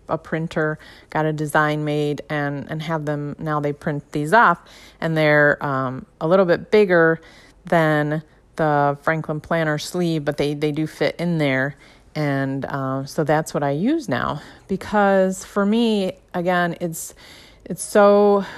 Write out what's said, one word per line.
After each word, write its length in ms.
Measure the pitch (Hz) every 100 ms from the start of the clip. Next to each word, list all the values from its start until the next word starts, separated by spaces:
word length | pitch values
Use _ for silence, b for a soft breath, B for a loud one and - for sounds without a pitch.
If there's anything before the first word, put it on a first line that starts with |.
| -
a 100 | 165
printer, 600 | - 160 165 165 156 156 B B B
got 160 | 160 156
a 80 |
design 500 | 151 151 156 151 151
made, 380 | 151 147 147 147 -
and, 400 | 151 143 143 -
and 120 | 156
have 240 | 156 165 151
them, 300 | 147 147 -
now 200 | 160 151
they 140 | 147
print 380 | 143 - 143 -
these 220 | 156 151
off. 280 | 220 240 170 - B B B
And 180 | 165 160
they're, 460 | 151 147 147 - 147
um, 400 | 135 131 131 - -
a 80 | 160
little 180 | 190 180
bit 260 | 165 -
bigger 480 | 214 202 175 165 165 B B B B -
than 560 | 170 160 151 147 156 - b b -
the 420 | 156 147 143 143
Franklin 400 | - 160 151 151
Planner 360 | - 165 156 151
sleeve, 460 | - 180 175 160
but 140 | 143 143
they, 160 | 147
they 180 | 147 151
do 140 | 147 156
fit 300 | - 151 -
in 200 | 175 165
there. 380 | 143 131 135 - B B B
And, 520 | 156 147 139 135 135 131
uh, 400 | 143 135 135 139
so 180 | -
that's 300 | 151 156 160
what 100 | 165
I 80 | 143
use 360 | 143 220 330 214
now, 340 | 131 - 147 B B B
because 760 | 190 - 208 202 196 190 190
for 220 | - 208 202
me, 480 | 226 233 214 185 - _
again, 440 | 180 175 180 175 -
it's, 320 | 175 160 - - B B B B -
it's 180 | 175
so, 640 | - 214 202 202 208 202 196